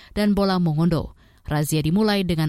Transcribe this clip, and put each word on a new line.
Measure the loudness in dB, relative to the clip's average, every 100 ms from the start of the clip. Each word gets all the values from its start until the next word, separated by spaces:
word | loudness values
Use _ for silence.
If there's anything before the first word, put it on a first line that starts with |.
| -10 -2
dan | 0
Bola | 2 0 0
Mongondo. | 0 2 0 0 -6 -14 _ _
Razia | -6 -4 0 -2
dimulai | 0 0 2 0
dengan | -2 -2